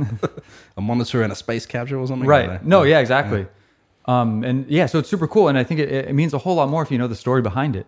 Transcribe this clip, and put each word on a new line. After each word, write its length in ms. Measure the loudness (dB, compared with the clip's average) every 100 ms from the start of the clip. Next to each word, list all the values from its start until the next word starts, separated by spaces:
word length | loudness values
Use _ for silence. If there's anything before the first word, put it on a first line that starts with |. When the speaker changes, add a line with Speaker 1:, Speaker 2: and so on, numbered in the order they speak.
| -4 -4 -8 -8
Speaker 1:
<laughs> 400 | -20 -20 -20 -8
a 40 |
monitor 400 | -2 -2 -2 0
and 100 | -2
a 40 | -4
space 320 | -6 -6 -6
capture 320 | -8 -6 -6
or 80 | -6
something 200 | -4 4
Speaker 2:
Right. 220 | 4 4
Speaker 1:
like 120 | -4
that. 60 | 2
Speaker 2:
No, 140 | 4
Speaker 1:
Yeah. 120 | 6 4
Speaker 2:
yeah, 40 |
exactly. 400 | 4 0 0 -4 -4 _ _ _ _ _ -2
Speaker 1:
Yeah. 140 | 0
Speaker 2:
Um, 220 | 2 -2
and 220 | -2 -2 0
yeah, 200 | 0 2
so 100 | 0
it's 120 | -2
super 180 | -2 0
cool. 200 | 2 4
And 100 | 2
I 40 |
think 160 | 0 -2
it, 100 | -2
it 240 | -2 -2 0
means 180 | 0
a 60 | 0
whole 160 | -2 0
lot 140 | 2
more 120 | 0
if 80 | -2
you 80 | -2
know 100 | -2
the 80 | -4
story 280 | 0 0
behind 320 | 0 -2 -4
it. 100 | -4